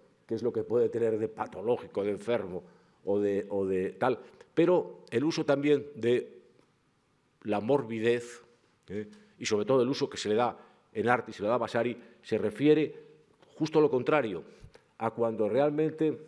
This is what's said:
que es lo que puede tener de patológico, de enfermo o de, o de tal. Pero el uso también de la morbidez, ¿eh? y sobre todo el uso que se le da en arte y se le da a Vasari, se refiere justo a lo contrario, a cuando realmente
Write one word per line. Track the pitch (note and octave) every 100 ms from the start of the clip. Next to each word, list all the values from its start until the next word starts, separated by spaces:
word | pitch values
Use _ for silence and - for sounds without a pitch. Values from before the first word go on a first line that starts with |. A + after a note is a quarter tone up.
| _ _ -
que | A2+
es |
lo | A#2+
que | A2
puede | G#2+ A#2 A2+
tener | A#2 A2+ A2
de | A2
patológico, | - A2 F2 G#2 A#2+ G2 -
de | G2+
enfermo | G2 - A#2 F#2+ F2+ - - _ _ -
o | G2+
de, | G2+ G2+ G2
o | G2+ F#2+
de | F#2+ F#2+
tal. | - B2 A#2+ - - -
Pero | - E3+ F3+ - - -
el | A#2
uso | D3+ D#3+ D3
también | C#3 D3 C#3+ C#3+ -
de | A#2 A#2+ - - - _ _ _ _ _ _ _ _ _
la | - G#2
morbidez, | G#2+ C#3 A#2 A2+ A2+ A#2+ A#2+ - - _ _ _ -
¿eh? | G2 G#2 - - -
y | -
sobre | G#2 G#2
todo | C3
el | B2
uso | C#3+ C3+
que | -
se | G#2
le | G#2+
da | A#2+ - - _ _
en | A2 A2
arte | B2 A2+
y |
se | G#2
le | G#2
da | A#2+
a |
Vasari, | A2 A#2+ A#2 A#2 - -
se | - A2
refiere | G#2 - C#3+ D3+ D3 - - - _ _ - -
justo | D#3 D#3+
a |
lo | D3+
contrario, | B2+ B2 D3+ A#2 E2+ - - - - _ -
a | A2+
cuando | A2+ A2+ A2 G#2
realmente | A#2 D3 D3 D#3 D#3 D#3 B2+